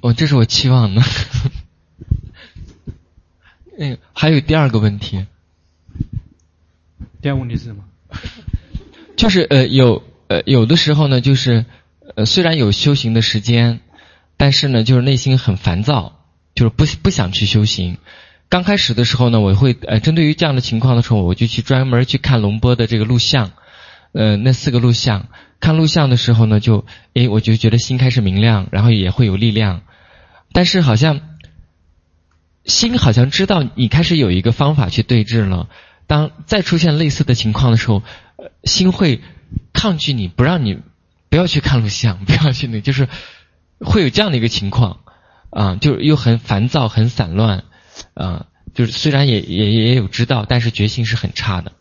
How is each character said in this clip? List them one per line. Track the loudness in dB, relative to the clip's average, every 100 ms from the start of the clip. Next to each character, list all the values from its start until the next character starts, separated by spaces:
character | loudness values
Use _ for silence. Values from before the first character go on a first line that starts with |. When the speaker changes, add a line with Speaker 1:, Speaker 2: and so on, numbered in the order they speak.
Speaker 1:
哦， | 0
这 | 0 2
是 | 2
我 | 2
期 | 0 2
望 | 2 2 2
的。 |
<laughs> | 0 -2 -6 -4 -4 -8 -18 _ _ _ -6 -6 -6 -20 -20 -20 -20 -20 -20 -20 _ _ _ _ _ _ -20 -10
那 | -10
个， | -10 _
还 | -2 2
有 | 2
第 | 0 0
二 | 2
个 | 2
问 | 0 -2
题。 | -8 -8 -10 _ _ _ _ _ _ -10 -10 -10 -14 _ _ _ _ _ _ _ -20 _
Speaker 2:
第 | -6
二 |
个 | -4
问 | -4
题 | -8
是 | -8
什 | -18
么？ | -20 _ _ -16 -16 -14 -10
Speaker 1:
<laughs> | -10 -8 -16 -16 -20 -14 -2
就 | 2
是， | 2
呃， | 2 2 2
有， | 4 4 2 -6 _ _
呃， | -4 2
有 | 2 4
的 | 2
时 | 2
候 | 2 2
呢， | 2
就 | 2 0
是， | 2 0 0 -12 _ _ -14 -4
呃， | 0
虽 | 2 2
然 | 2
有 | 0
修 | 2 0 0
行 | 0
的 | 0
时 | 0 -2
间， | 0 2 2 -2 _ _ _ _ _ _
但 | 0
是 | 2 0
呢， | 0 2
就 | 2
是 |
内 | 2 0
心 | 2 0
很 | 0 -2
烦 | -2 -2
躁， | 0 -2 -4 -16 _ _ _ 0
就 | 0
是 |
不， | 2 -2 0
不 | -2
想 | -2 -4
去 | -2 0
修 | 2 0
行。 | -2 -6 -8 _ -20 -20 _ _
刚 | -2
开 | 0 -2
始 | 0
的 | -2
时 | -2 2
候 | 2
呢， | 2
我 | 2 4
会， | 2 0 -2
呃， | -2
针 | 0
对 | 2 0
于 | 0
这 | 0
样 |
的 | -2
情 | -2 -2
况 | 2 2
的 |
时 | 2
候， | 0
我 | 0
就 | 0 -2
去 | -4
专 | -2 0 2
门 | 0 0
去 | -2
看 | 0 0
龙 | 0 0
波 | 0 0
的 | 0
这 | 0
个 | 0
录 | 0
像， | 0 -2 -2 -8 _ -20 -20 -20 _
呃， | -2 0 2
那 | 2
四 | 0 0
个 | 2
录 | 2
像。 | 2 0 -4 -6 -20 -20 _
看 | 0 2
录 | 2
像 | 2 2
的 | 0
时 | 2
候 | 2 4
呢， | 2
就， | 2 0 -2 -20 _
诶， | -2 0
我 | 0
就 | 0 0
觉 | 2
得 | 0
心 | -2 0
开 | 0
始 | 0
明 | 0 2
亮， | 2 2 -2
然 | 0
后 | 2
也 | 2 0
会 | 0 0
有 | 2
力 | 0
量。 | 0 -2 -4 -10 _ _ -20 _ _ _
但 | 0 2
是 | 2
好 | 2 2
像， | 2 0 -8 -20 -20 -20 -20 _ _ _ _ _ _ _ _ _
心 | -4 -2 0 2
好 | 2
像 | 2 2
知 | 0 0
道 | 0 -2
你 | -2 0
开 | 2
始 | 2 2
有 | 2
一 | 2
个 | 0
方 | 0 0 2
法 | 0
去 | -2
对 | 0 0
治 | 2 0 0
了。 | -2 -6 -14 -20 _ _
当 | -2 -2 -6 -4
再 | -2
出 | 0 0
现 | 2 2
类 | 0
似 | 0
的 | 0
情 | 0 0
况 | 0 2
的 | 2
时 | 2
候， | -2 -2 -20 _ -20
呃， | -20 _ -4
心 | 0 2
会 | 2 0 0 -6 -20 _ -12 -6
抗 | -4 -2 -2
拒 | -4
你， | -4 -4
不 | -2
让 | 0 0
你， | -2 -6 -12 _ _ _ _
不 | 0
要 | 0
去 | -2
看 | 0 0
录 | 0
像， | -2 -4 -4
<laughs> | 0
不 |
要 | 2 2
去 | 0 -6
那， | -6
就 | -4
是 | -2 -2 -4 -20 -20 _ _ _ _
会 | 0 2
有 | 2
这 | 0
样 | 0
的 | 0
一 |
个 | -2
情 | -2 -4
况， | 0 -2 -2 _ _ _ _ -12
啊， | -4 -2 0
就 | -2 0
是 |
又 | 0 2
很 | 2 0
烦 | 0 -2 0
躁， | 0 -2
很 | 0 0
散 | -2 -4
乱。 | 0 0 -2 -8 _ _ -20 -20 -10
呃， | -8 -8 -14 _ -16 -4
就 | -4
是 |
虽 | -2 -2
然 | 0 0
也， | 0
也， | -2 -2 0
也 | 2 2 0
有 | -2
知 | -4 -2
道， | -2 -2
但 | -2
是 | -2
决 | -2 -4
心 | -2 -4
是 | -4
很 | -6
差 | -6 -6 -6
的。 | -8 _